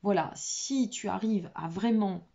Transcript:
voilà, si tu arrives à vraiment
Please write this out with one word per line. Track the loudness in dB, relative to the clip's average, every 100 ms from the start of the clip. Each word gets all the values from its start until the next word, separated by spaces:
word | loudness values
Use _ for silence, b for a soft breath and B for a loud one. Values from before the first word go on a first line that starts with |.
voilà, | 2 2 0
si | -6 -8 -6 -2 0 0
tu | 0 -4
arrives | -2 0 0 -2
à | -6 -4
vraiment | 0 2 4 2 0 -8